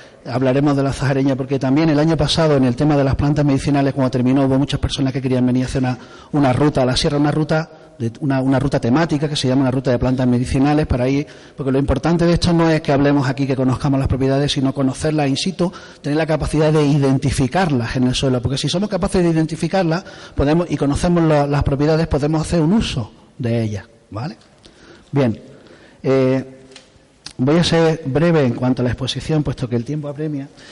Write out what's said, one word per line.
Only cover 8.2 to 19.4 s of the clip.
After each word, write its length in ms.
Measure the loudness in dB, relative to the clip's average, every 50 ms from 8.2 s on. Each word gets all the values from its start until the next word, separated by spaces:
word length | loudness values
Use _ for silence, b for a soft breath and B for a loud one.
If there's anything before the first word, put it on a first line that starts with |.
una, 220 | -4 -2 -2 0
una 160 | 0 2 0 0
ruta 200 | 0 0 -2 0
temática 520 | 0 2 2 2 0 0 -2 -2 -2 -2
que 40 | -4
se 140 | -2 -2 0
llama 140 | 0 2
una 80 | 2 0
ruta 200 | 0 -2 0 0
de 80 | 0 0
plantas 280 | 0 0 0 0 0
medicinales 600 | 2 2 0 0 0 0 0 2 2 2 2 0
para 220 | 0 0 0 0 0
ir, 180 | 0 -2 -2 B B B B B B
porque 160 | B -4 -2
lo 60 | 0 0
importante 480 | 0 0 -2 -2 0 0 2 2 2
de 80 | 2 2
esto 180 | 2 2 2
no 160 | 2 2 2 2
es 140 | 2 0
que 100 | 0 0
hablemos 340 | 2 2 2 2 2 2 0 0
aquí, 160 | -2 -2 -2
que 100 | -2 0
conozcamos 420 | 0 0 0 0 0 0 -2 0 0
las 100 | 0 -2
propiedades, 440 | -2 0 0 0 0 0 0 0
sino 220 | -2 0 -2 -2 0
conocerlas 520 | 0 -2 -2 -2 -2 -4 -2 0 0 0
in 120 | 0 -2 -2
situ, 340 | -4 -4 -2 -2 -2 -4 B B B B B B
tener 160 | -6 -4 -2 -2
la 80 | 0
capacidad 440 | 0 -2 -2 -2 -2 0 2 2 4
de 140 | 4 4 4
identificarlas 1120 | 4 2 2 2 2 2 2 0 0 0 0 0 0 0 0 0 0 0 0 -2 -2 -2
en 80 | 0 0
el 100 | 0 0
suelo, 280 | 0 0 0 0 0
porque 160 | -2 -2 -4 -2
si 100 | -4 -2
somos 220 | -2 -2 -4 -2
capaces 320 | -4 -2 -2 0 0 2 2
de 60 | 2
identificarlas, 760 | 2 2